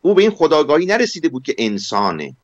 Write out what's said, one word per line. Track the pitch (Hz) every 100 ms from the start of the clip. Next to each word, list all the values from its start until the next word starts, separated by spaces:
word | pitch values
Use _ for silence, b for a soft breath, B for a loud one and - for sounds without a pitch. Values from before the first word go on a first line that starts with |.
او | 170
به | 190
این | 214
خودآگاهی | 208 160 156 143 151 180
نرسیده | 214 247 - 160
بود | 127
که | 131 -
انسانه. | 113 101 - 120 101 80 71 67